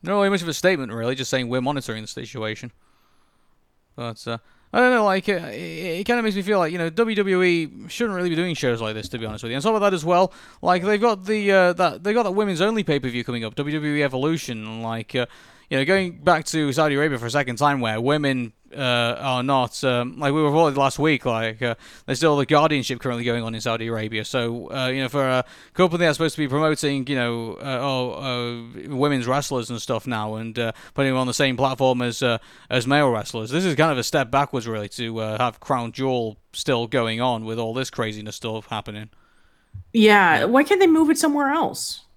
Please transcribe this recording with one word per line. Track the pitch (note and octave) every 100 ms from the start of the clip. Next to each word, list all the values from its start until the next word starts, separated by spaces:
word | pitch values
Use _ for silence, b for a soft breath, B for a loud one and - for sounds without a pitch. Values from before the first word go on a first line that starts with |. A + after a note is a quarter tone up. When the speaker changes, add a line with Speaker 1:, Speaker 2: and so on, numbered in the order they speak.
Speaker 1:
not | E3
really | G3+ G3
much | G3
of | E3+
a |
statement, | D3 F3+ F3+ B2+
really, | A#2 A#2
just | C3 B2+
saying, | C3 A#2+
"We're | B2+
monitoring | B2+ C#3+ B2 A2
the | G#2+
situation." | - A#2 - A2 A2 B2 _ _ _ _ _ _ _ _ _ _ _ _ -
But, | A#2+ A2 -
uh, | A#2 _ _ _
I | -
don't | B3+
know, | B3
like, | G#3 F#3+ F#3+
uh, |
it, | F#3+ - G#2+ E3+ D#3+ F3+ E3
it | G#3
kinda | A#3+
makes | A3 G3
me |
feel | F#3+ G#3
like, | E3
you | F3
know, | E3
W | D#3+ A3+ G#3
W | G3 F#3
E | F#3 E3+ D#3+ - A#2
shouldn't | - A#3 F#3
really | F3+
be | E3
doing | F3+
shows | D#3+ C3 A#2
like | A2
this, | A2 G#2+
to | B2
be | A2
honest | G#2+
with | A#2+
you. | B2+
And |
so | E3+
with | A3
that | G3+
as | F#3
well, | D#3 F3 F#3 B B B
like, | F3 F3+
they've | F3+ G#3
got | A#3 G#3 F#3
the, | G#3+ G3+
uh, | F#3+ F3+
that, | E3+ F3+ B2+
they've | F3+
got | A3
that | G#3+
women's | F#3+ G#3+ E3+
only | G3 A3+
pay-per-view | E3+ C#3+ C3 A#2+
coming | A#2 A#2+
up, | A2+ -
W | C#3+ D#3
W | D3+ D3
E |
Evolution, | C#3+ B2+ C#3+ D#3+ - A#2
and, | G#2+ A2
like, | A2+ A2+ A2 C3
uh, | A#2+ b b b b
you | C3
know, |
going | C#3 G3 F#3 E3+
back | D3 D#3+ D#3
to | D#3+ D3
Saudi | C3 D3+
Arabia | C#3 D3+ C3
for | A#2
a |
second | C#3 C3 A#2
time | C#3+ C#3
where | A#2 A2
women | A#2+ D3+ C#3+ C3 A#2 _ _ -
uh, | C3 A#2+ A#2 A#2+
are | C#3 B2+
not, | B2+ C#3 B2 -
um, | C3+ B2 A#2+ -
like | D3
we | C#3+
reported | D3+ D3 D#3+ C#3
last | C#3 -
week, | D3+ C3+
like, | C3 A2+ A2+ A2
uh, | B2 A2+ B B -
there's | B2+
still | D#3+ D3
the | C3
guardianship | D3+ D#3 D3+ A#2+ A#2+
currently | C3+ A#2+
going | A#2+ A#2
on | A2+
in | A2+
Saudi | A#2+ A2+ A2+
Arabia. | A2+ A2 A2
So, | A2+ C3 A#2 A#2+ F2+
uh, | C3+ B2+
you | C3
know, | C3
for | C#3+ C3
a | B2+ - B B
company | - F3+ E3+
that's | E3+ D3+
supposed | E3 -
to |
be | D3
promoting, | C#3 D#3 D#3 D3+ C#3 C3
you | C#3
know, | A#2+ A#2 A2+ F#2+
uh, | C#3 B2+
or, | C#3 C3 B2 D#2+
uh, | C3+ B2 A#2+ A#2+ A#2 A#2+ -
women's | C3+ C#3+ C#3 A#2+
wrestlers | C3+ C#3 C3 A2
and | A#2+
stuff | - A#2 -
now | A2+ G#2+ A2
and, | A2+ A2+
uh, | A#2 - B
putting | - C3+
them | C3
on | B2+
the |
same | A#2+ C#3 B2
platform | C3+ C3 C3 B2
as, | B2 A2+
uh, | B2+ A2+ b b b
as | B2+ A#2
male | C#3+ C#3+
wrestlers, | A2+ G2+ A2+ A2
this | C#3+
is | F#3
kind | C#3 D#3+
of | C3+
a |
step | A#2 D#3 B2
backwards, | C3+ C#3 C3+ A2+
really, | A2 G#2
to, | - A#2 A2+
uh, | A2 A2
have | A#2+ -
Crown | - C3 A#2
Jewel | A2+ C3 B2+ A2+ G#2+ _
still | - - B2 A#2
going | C3 A2+ A2+
on | B2 A#2
with | A2 A2+
all | A2+
this | A#2 C3
craziness | - A2+ G#2+ G#2+ -
stuff | A#2 A2 G#2
happening. | A2 G#2 G#2+ G#2+ _ _ _ _ _ _ - -
Speaker 2:
Yeah, | A#3 G#3+ G#3 F3+ D#3
Speaker 1:
Yeah. | E3+
Speaker 2:
why | B3
can't | D4 F#4+
they | F#4+
move | D#4+ D#4
it | D#4
somewhere | D#4 C#4+ C#4
else? | D4+ D4+ - - - -